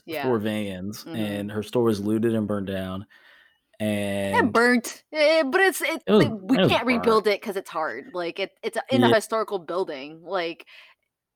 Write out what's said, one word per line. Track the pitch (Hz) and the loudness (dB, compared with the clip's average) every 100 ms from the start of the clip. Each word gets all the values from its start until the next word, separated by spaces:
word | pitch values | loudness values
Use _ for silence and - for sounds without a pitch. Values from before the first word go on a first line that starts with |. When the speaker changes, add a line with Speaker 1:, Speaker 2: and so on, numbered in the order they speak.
| - | -10
Speaker 1:
Yeah. | 151 | -4
Speaker 2:
for | 135 113 | 0 0
Vans, | 107 107 101 92 95 107 - | 0 -2 -4 -6 -10 -10 -10
Speaker 1:
Mm-hmm. | 113 107 101 104 | -6 -4 -4 -6
Speaker 2:
and | |
her | 107 | -8
store | 104 123 | -2 0
was | 117 101 | 2 2
looted | 104 110 113 | 0 0 2
and | 110 104 | 0 0
burned | 104 95 | -2 -4
down, | 95 95 95 107 - - - _ _ _ - 107 104 101 98 98 | -6 -6 -8 -12 -18 -20 -20 _ _ _ -6 -2 -2 -2 -2 0
Speaker 1:
Not | 494 240 | 0 2
Speaker 2:
and | |
Speaker 1:
burnt, | 226 240 247 - - _ | 4 4 2 -2 -12 _
eh, | 311 302 320 | 0 2 4
but | 269 359 | 2 2
it's, | 381 - | 2 2
it, | 302 320 - | -4 -4 4
Speaker 2:
It | |
was, | 214 | 4
Speaker 1:
like, | 131 - | 4 0
we | 196 254 | 0 4
Speaker 2:
it | |
was | 180 | 4
Speaker 1:
can't | 220 240 | 4 2
Speaker 2:
burnt. | 233 233 220 | 2 4 4
Speaker 1:
rebuild | 208 | 2
it | 196 | 0
'cause | 220 196 | -4 -8
it's | - | -6
hard. | 165 151 113 127 | -6 -6 -6 -10
Like, | 180 170 180 | -8 -6 -6
it, | 190 _ | -8 _
it's | 226 226 | -8 -6
a, | - | 0
in | 262 | 4
a | 233 | 6
Speaker 2:
Yeah. | |
Speaker 1:
historical | 220 - 226 202 196 | 4 2 -4 -2 -6
building, | 151 175 170 139 147 160 | -4 -4 -4 -6 -10 -14
like, | 170 190 170 - - - - _ _ _ _ | -6 -4 -4 -8 -16 -20 -20 _ _ _ _